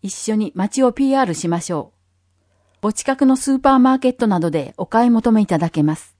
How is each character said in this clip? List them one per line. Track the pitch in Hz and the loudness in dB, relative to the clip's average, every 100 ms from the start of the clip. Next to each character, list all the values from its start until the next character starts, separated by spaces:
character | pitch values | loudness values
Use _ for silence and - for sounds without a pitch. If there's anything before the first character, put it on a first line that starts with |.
一 | 196 | -12
緒 | - - 220 | -10 -4 -2
に | 214 - | -4 -4
町 | 196 - | -4 0
を | 262 | 0
ピ | 240 269 | 2 0
ー | 269 | 2
ア | |
ー | 240 | 0
ル | |
し | 160 175 | -2 -4
ま | 170 | -4
し | - | -4
ょ | 165 - _ _ _ _ _ _ _ _ _ | -8 -8 _ _ _ _ _ _ _ _ _
う。 | 208 | -6
お | |
近 | 214 - 269 | -4 -4 0
く | 269 | 2
の | 262 | 2
ス | - | 0
ー | 269 | 0
パ | 269 269 | 2 4
ー | |
マ | 254 262 | 4 2
ー | |
ケ | 254 | 0
ッ | |
ト | 254 233 | 0 0
な | 185 | 0
ど | 170 | 0
で | 160 135 - | -4 -6 -10
お | 180 | -2
買 | 220 240 | 2 4
い | |
求 | 226 233 | 2 2
め | 220 | 2
い | 208 | 2
た | 170 | 0
だ | 165 | -2
け | - | 0
ま | 151 156 | 0 -2
す。 | - _ | -10 _